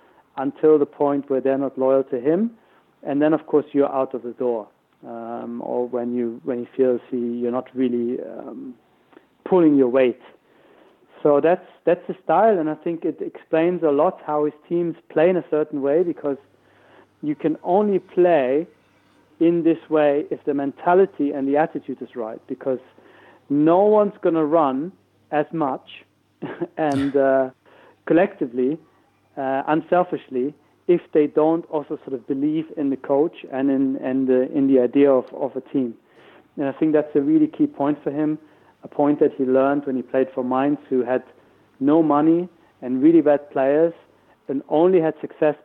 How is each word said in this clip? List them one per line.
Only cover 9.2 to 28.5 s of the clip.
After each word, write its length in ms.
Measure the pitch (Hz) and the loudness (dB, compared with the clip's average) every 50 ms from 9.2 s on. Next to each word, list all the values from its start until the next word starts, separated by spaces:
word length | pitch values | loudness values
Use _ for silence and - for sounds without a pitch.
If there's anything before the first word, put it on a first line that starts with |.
| _ _ _ _ _ | _ _ _ _ _
pulling 320 | - 190 180 170 156 147 | 0 2 4 6 6 6
your 140 | 139 131 120 | 4 4 4
weight. 320 | 120 135 131 123 110 - - - - _ _ _ _ _ _ _ _ _ _ _ _ _ _ _ _ - | 4 4 2 2 0 -2 -10 -20 -20 _ _ _ _ _ _ _ _ _ _ _ _ _ _ _ _ -2
So 200 | - 151 143 143 | 2 2 2 4
that's, 240 | 143 160 180 185 - - _ _ _ | 4 2 0 0 -2 -12 _ _ _
that's 220 | 165 175 175 - - | 0 0 0 -2 -8
the 80 | 180 - _ | -12 -10 _
style, 340 | - 160 175 214 226 208 180 | -2 0 2 4 4 2 2
and 120 | 156 151 | -2 -4
I 60 | 151 | -6
think 280 | 151 - 175 170 165 - | -6 -6 -8 -8 -4 -6
it 180 | 165 147 - | -6 -6 -6
explains 640 | - 165 - - - _ 160 160 165 175 180 165 165 | -10 -12 -12 -16 -8 _ -2 0 0 0 0 0 0
a 80 | 151 | 0
lot 300 | 143 139 156 185 185 - - | 2 2 2 0 -2 -4 -8
how 200 | - 151 151 147 | -6 -4 -2 -2
his 80 | 151 147 - _ _ | -2 -4 -8 _ _
teams 260 | 175 175 175 165 160 - _ _ | -4 -4 -2 -4 -6 -10 _ _
play 200 | - 156 156 185 | 0 2 2 2
in 60 | 190 | 2
a 80 | 170 147 - | 0 -2 -2
certain 320 | 156 151 151 151 - 143 | -2 -2 -2 -4 -4 -4
way, 220 | 131 139 143 165 180 | -2 0 0 2 0
because 340 | 175 151 - - 143 139 - - _ _ _ _ _ _ _ _ _ _ _ _ _ _ _ | 0 -2 -4 -6 -6 -6 -6 -10 _ _ _ _ _ _ _ _ _ _ _ _ _ _ _
you 140 | - 147 143 | -6 -6 -6
can 220 | - - 190 160 - - | -2 -2 -4 -4 -4 -2
only 360 | 180 175 208 214 208 196 175 | 0 0 2 2 2 0 -2
play 640 | - - - 180 175 180 170 147 131 123 135 151 175 - _ _ _ _ _ _ _ _ _ _ _ _ _ _ | -4 -4 0 2 4 4 4 2 2 2 0 -2 -2 -4 _ _ _ _ _ _ _ _ _ _ _ _ _ _
in 220 | 160 170 175 170 151 | 0 2 2 2 2
this 260 | 160 160 160 - - | 2 0 0 -2 -2
way 360 | 151 151 147 147 143 147 - - | 0 2 2 2 2 0 -2 -4
if 120 | 156 127 - | -8 -8 -6
the 80 | 151 139 | -6 -4
mentality 760 | 143 139 139 - - - 175 180 185 196 185 - - 147 143 | -4 -4 -6 -8 -4 0 2 4 4 4 2 0 -4 -4 -4
and 160 | 143 143 135 139 | -2 -4 -2 0
the 80 | 139 147 | 0 0
attitude 440 | 160 165 - 151 - - 127 - | 0 0 -4 -10 -10 -10 -12 -12
is 140 | 123 - - | -14 -14 -10
right, 260 | 123 110 110 113 110 - - | -10 -10 -10 -10 -14 -14 -14
because 320 | 135 - - 135 127 117 - - _ _ _ - - - - - _ _ _ _ | -14 -8 -6 -6 -6 -6 -8 -14 _ _ _ -20 -20 -20 -20 -20 _ _ _ _
no 300 | 143 147 151 160 170 185 | -2 2 2 4 4 4
one's 380 | 202 214 214 214 208 202 202 - | 4 4 4 4 2 0 -2 -2
gonna 240 | - 180 165 160 156 | -2 -2 0 0 0
run 480 | 143 160 170 151 135 131 135 156 185 - _ _ _ _ _ _ _ | 2 2 2 2 2 0 -4 -6 -8 -12 _ _ _ _ _ _ _
as 140 | 147 151 151 - | -4 -4 -4 -4
much 540 | - 165 151 135 135 - - - - - - _ _ _ _ _ _ _ | -4 -4 -4 -4 -4 -6 -10 -18 -20 -20 -20 _ _ _ _ _ _ _
<laughs> 360 | - - - - 175 - - - | -16 -14 -10 -10 -12 -10 -6 -6
and, 380 | 160 151 139 135 139 139 135 139 | -4 -2 -2 -2 -4 -2 0 0
uh, 320 | 135 135 135 135 131 131 - _ _ _ _ _ _ _ _ _ _ | 2 2 2 0 0 -2 -6 _ _ _ _ _ _ _ _ _ _
collectively, 720 | - 156 165 190 202 - - 156 123 | 0 2 2 2 0 -2 -8 -10 -8